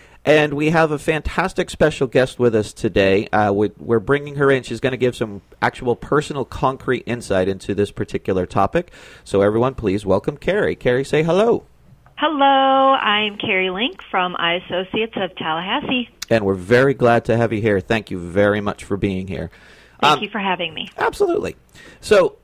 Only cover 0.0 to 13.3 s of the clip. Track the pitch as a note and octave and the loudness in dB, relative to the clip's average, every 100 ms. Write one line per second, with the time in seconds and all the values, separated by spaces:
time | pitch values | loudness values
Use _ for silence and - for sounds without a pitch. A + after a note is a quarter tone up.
0 | - - C#3 D3+ D3+ D3 D#3 E3 D#3+ D3 | -20 -6 2 4 4 0 2 2 2 0
1 | - D#3 - - F3+ - F3 - D#3 - | -2 -2 -2 -4 -2 -4 -6 0 0 2
2 | C3 C3 C3 - A#2+ A2 G#2 - A2 G2+ | 0 2 2 2 2 2 0 -4 -2 2
3 | G2 G2 - G#2+ G#2 G2+ G#2 - D2+ A2+ | 4 4 2 0 2 2 0 -4 -2 0
4 | G2 C#3+ D3 C#3+ C#3 C3+ - A#2 C3 B2+ | 2 -2 -2 0 2 2 0 -4 -4 0
5 | B2 - A2 G2 - - A#2+ - B2 A2+ | -2 -2 -6 -8 -16 -4 -4 -2 -4 -4
6 | - C#3+ C#3+ D3 - - C3 C3 - B2+ | 0 0 0 -6 -8 -4 -4 -2 -4 -4
7 | - A#2+ - F#2+ F#2 F#2+ - G2 G2+ - | -4 -8 -2 0 0 -2 -4 -2 -2 -4
8 | G#2 - - F#2+ F2+ G#2 G2 E3 - - | -8 -6 -2 -2 0 0 0 0 -4 -12
9 | - - - G2 G2+ A2 B2+ B2+ G#2+ G2+ | -20 -20 -4 2 2 2 0 -2 -2 -2
10 | G2+ G2 - D3 - G3+ D#3 - B2+ B2 | 0 0 -2 -4 -2 0 -2 -2 0 0
11 | C#3 D3+ E3 F3+ A#3 - - _ _ - | 0 0 2 2 2 0 -4 _ _ -20
12 | _ - D4+ C#4+ C#4 C4+ C4+ C4+ C4+ C4+ | _ -4 -4 2 2 4 4 4 4 2
13 | G#3+ G#3 G#3+ | 0 0 -2